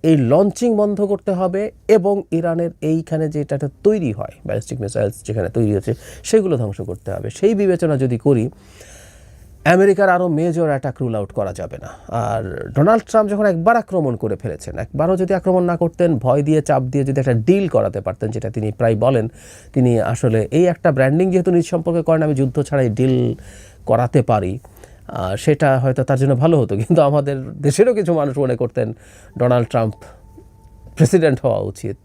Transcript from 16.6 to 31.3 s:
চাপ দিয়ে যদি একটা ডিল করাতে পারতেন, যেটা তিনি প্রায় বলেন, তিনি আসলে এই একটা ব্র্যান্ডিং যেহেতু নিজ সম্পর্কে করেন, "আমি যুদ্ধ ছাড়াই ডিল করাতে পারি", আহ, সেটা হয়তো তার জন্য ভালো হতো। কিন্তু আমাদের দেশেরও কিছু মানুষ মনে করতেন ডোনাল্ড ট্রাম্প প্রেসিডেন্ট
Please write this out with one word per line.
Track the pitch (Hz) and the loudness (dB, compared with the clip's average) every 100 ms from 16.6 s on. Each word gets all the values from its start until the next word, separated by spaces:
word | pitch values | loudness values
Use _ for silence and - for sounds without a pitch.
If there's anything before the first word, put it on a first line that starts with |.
চাপ | 143 135 | 2 0
দিয়ে | 127 143 | 0 -2
যদি | 135 139 | 0 0
একটা | 131 | 0
ডিল | 117 110 196 185 | 0 2 2 2
করাতে | 113 104 101 | 0 0 -4
পারতেন, | 95 - 110 | -8 -6 -6
যেটা | 110 107 | -6 -6
তিনি | 113 107 | -4 -6
প্রায় | 104 117 107 | -2 0 2
বলেন, | 120 127 117 - - - - | 2 2 -2 -8 -20 -20 -6
তিনি | 135 127 117 | 2 2 2
আসলে | - 117 127 110 107 | 0 0 0 0 0
এই | 147 180 | 2 2
একটা | 170 180 | 2 0
ব্র্যান্ডিং | 131 131 151 185 | 2 2 2 2
যেহেতু | 185 175 | 2 2
নিজ | 175 165 | 2 2
সম্পর্কে | 170 160 170 | -2 -2 -2
করেন, | 160 160 | 0 0
"আমি | 151 139 | 2 0
যুদ্ধ | 135 135 | 0 -2
ছাড়াই | 139 143 127 | -2 0 0
ডিল | 107 131 127 120 113 - - - - - | 0 0 2 0 -4 -12 -20 -20 -16 -2
করাতে | 117 120 - | 0 2 0
পারি", | 120 107 92 117 - - - - - | 2 0 0 -8 -12 -20 -20 -20 -14
আহ, | - 92 101 | -8 -6 -2
সেটা | - 147 147 131 | 0 2 2 2
হয়তো | 131 127 | 2 0
তার | 127 135 | 0 0
জন্য | 135 127 | 2 2
ভালো | 156 160 | 4 2
হতো। | 113 101 | 2 -2
কিন্তু | 110 165 | 2 4
আমাদের | 143 147 143 139 131 | 4 2 -2 -6 -8
দেশেরও | - 143 143 233 | -4 -2 2 2
কিছু | 214 170 | 2 0
মানুষ | 165 143 131 | 0 0 -2
মনে | 131 120 | -2 -2
করতেন | 120 - 110 113 - - - - | -2 -2 -4 -6 -16 -20 -18 -2
ডোনাল্ড | 123 123 117 | 2 2 2
ট্রাম্প | 120 113 - - - - - - - - - - - | 0 -2 -6 -20 -20 -20 -20 -20 -20 -20 -20 -20 0
প্রেসিডেন্ট | 156 190 160 | 2 4 2